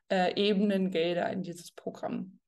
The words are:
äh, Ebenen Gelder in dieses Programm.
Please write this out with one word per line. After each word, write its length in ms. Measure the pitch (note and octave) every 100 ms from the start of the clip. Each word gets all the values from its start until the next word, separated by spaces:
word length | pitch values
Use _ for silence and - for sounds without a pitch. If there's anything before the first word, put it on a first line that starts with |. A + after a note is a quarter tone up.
| -
äh, 240 | F#3+ F3+
Ebenen 560 | - G3+ G3 G#3 G3 F#3
Gelder 400 | F3 E3+ F3 -
in 140 | F#3+
dieses 280 | F3+ E3+ -
Programm. 680 | - F#3+ F#3+ - - F#3+ -